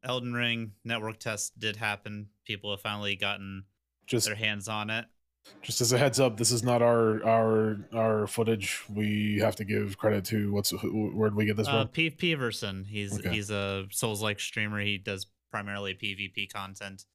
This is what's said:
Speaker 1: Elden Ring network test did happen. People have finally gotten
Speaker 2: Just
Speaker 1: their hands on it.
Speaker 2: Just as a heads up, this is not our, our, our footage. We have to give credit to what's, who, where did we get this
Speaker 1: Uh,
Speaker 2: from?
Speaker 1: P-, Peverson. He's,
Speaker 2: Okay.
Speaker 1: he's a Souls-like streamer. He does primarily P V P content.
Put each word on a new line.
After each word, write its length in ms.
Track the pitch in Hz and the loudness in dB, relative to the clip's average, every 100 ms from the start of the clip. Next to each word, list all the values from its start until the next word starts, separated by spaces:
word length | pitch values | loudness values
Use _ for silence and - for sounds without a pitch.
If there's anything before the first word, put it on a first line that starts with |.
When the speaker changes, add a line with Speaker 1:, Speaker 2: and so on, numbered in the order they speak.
Speaker 1:
Elden 300 | 127 127 123 | -2 -4 -2
Ring 400 | 120 120 117 110 101 | 0 0 0 -4 -10
network 340 | 113 117 107 107 | -6 -4 -4 -6
test 400 | - 107 - - | -6 -4 -6 -4
did 180 | 110 104 | -6 -2
happen. 520 | 110 104 - 104 104 _ - | -2 -4 -6 -10 -12 _ -8
People 240 | 104 104 | -8 -6
have 100 | 98 | -6
finally 360 | 107 104 104 98 | -4 -4 -4 -2
gotten 480 | 101 101 98 95 95 _ _ _ - | -2 -4 -6 -10 -12 _ _ _ -2
Speaker 2:
Just 200 | 123 110 | 0 0
Speaker 1:
their 80 | |
hands 320 | 104 110 104 101 | 0 -2 -2 -4
on 220 | 107 107 | -4 -2
it. 140 | 110 117 _ _ _ - - | -4 -6 _ _ _ -20 -18
Speaker 2:
Just 180 | - - | -6 0
as 120 | 120 | 2
a 60 | 123 | 4
heads 200 | 139 120 | 4 4
up, 160 | 131 110 | 2 4
this 140 | 113 | 0
is 120 | 120 | 2
not 200 | 123 120 | 4 6
our, 400 | 120 117 113 107 | 6 6 6 4
our, 540 | 110 113 110 110 110 104 101 | 4 4 6 4 2 0 -4
our 320 | 113 110 110 104 | 0 2 4 0
footage. 560 | - 113 113 98 - - | 0 2 2 0 -6 -6
We 500 | 104 107 104 104 104 | -2 0 2 2 2
have 160 | 110 104 | 2 0
to 80 | |
give 320 | 98 104 104 98 | -2 0 -2 0
credit 260 | 110 104 92 | 2 2 2
to 260 | 107 104 | 0 2
what's, 180 | 101 101 | 0 0
who, 400 | - 98 101 107 | -2 -2 0 -2
where 160 | - 107 | 2 2
did 60 | 104 | 2
we 80 | 107 | 0
get 100 | 107 | 2
this 120 | 107 | 2
Speaker 1:
Uh, 140 | 139 | 2
Speaker 2:
from? 40 | 127 | 0
Speaker 1:
P-, 220 | - 165 | 0 0
Peverson. 760 | 160 180 156 123 107 107 95 | 2 0 0 0 -2 -6 -6
He's, 340 | 98 104 101 101 | -6 -6 -4 -4
Speaker 2:
Okay. 120 | - | -2
Speaker 1:
he's 200 | 107 101 | -2 -2
a 360 | 104 98 98 98 | -2 -2 -2 -4
Souls-like 500 | - 120 104 107 104 | -2 -2 0 -2 -2
streamer. 400 | - - 107 104 | -4 -2 -2 -2
He 180 | 101 101 | -2 -2
does 280 | 101 98 - _ _ | -4 -6 -8 _ _
primarily 440 | 110 101 101 101 | -8 -6 -6 -6
P 180 | 92 107 | -6 -6
V 140 | 95 98 | -6 -8
P 180 | 95 98 | -8 -8
content. 600 | 107 95 95 101 98 - | -8 -10 -10 -12 -14 -20